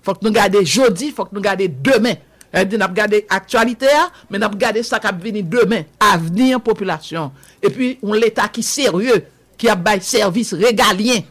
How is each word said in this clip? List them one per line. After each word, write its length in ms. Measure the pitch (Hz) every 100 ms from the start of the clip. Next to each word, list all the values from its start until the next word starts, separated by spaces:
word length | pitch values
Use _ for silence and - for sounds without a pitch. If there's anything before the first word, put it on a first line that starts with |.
Faut 120 | -
que 100 | 190
nous 80 | 220
garder 320 | 220 202 202 165
jeudi, 460 | 220 254 175 294
faut 120 | -
que 100 | 185
nous 60 | 202
garder 280 | 202 190 190
demain. 460 | 135 139 247 233 175 _ _ -
Elle 180 | 180 190
dit 80 | 220
n'a 120 | 190
garder 360 | 185 208 208 208
actualité, 580 | 190 - 233 226 226 269 294 349 - _
mais 80 | 202
n'a 100 | 214
garder 340 | 202 240 214
ça 160 | 233 226
qui 80 | 214
va 60 |
venir 320 | 185 208 214
demain, 380 | 170 240 196 214 151 _
avenir 600 | 208 180 165 180 254 254
population. 720 | 233 208 185 - - 165 143 - - _
Et 80 | 202
puis 280 | - 254 254
on 120 | 202
l'État 340 | 214 226 - -
qui 140 | -
sérieux, 600 | - 285 254 175 240 214 - _ _ -
qui 120 | 226
a 80 | 202
bail 240 | 190 202
service 540 | - 240 202 185 226
régalien. 680 | 156 233 233 220 190 220 233 -